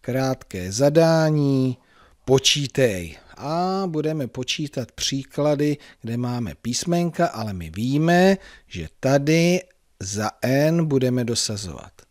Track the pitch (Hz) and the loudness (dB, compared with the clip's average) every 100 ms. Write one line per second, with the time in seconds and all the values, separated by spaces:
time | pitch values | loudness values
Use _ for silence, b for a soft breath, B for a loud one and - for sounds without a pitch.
0 | - 127 131 131 - 98 90 98 143 151 | -4 -2 -2 -4 -8 -8 -6 0 2 4
1 | 165 165 156 151 143 135 131 123 b b | 4 4 2 2 2 2 0 -4 b b
2 | b b - 135 - 147 139 - 127 92 | b b 2 4 4 0 -2 2 2 0
3 | 85 82 - - 131 165 185 190 190 156 | -8 -12 -20 -14 -6 -2 -2 -2 -4 -4
4 | 151 156 123 - 127 - 147 - 120 - | -4 -4 -6 -6 -6 -4 -4 -6 -10 -6
5 | - 135 135 - 147 147 147 147 B B | -4 -4 -6 -2 0 2 0 -2 B B
6 | 113 117 123 123 110 - 117 123 - 175 | -8 -6 -4 -4 -6 -8 -6 -6 -2 0
7 | 175 165 170 110 110 95 80 80 120 143 | -2 0 -2 -2 -8 -8 -8 -6 -2 2
8 | 165 175 190 190 B B B - 78 _ | 4 6 6 2 B B B -12 -12 _
9 | 131 139 143 160 170 180 - _ _ _ | 2 2 4 4 4 2 -2 _ _ _
10 | 95 101 107 - 120 135 151 170 160 139 | -8 -4 -6 -4 0 2 2 2 2 2
11 | 127 123 117 113 - 104 92 69 - _ | 2 0 -2 -4 -4 -6 -8 -14 -18 _
12 | _ | _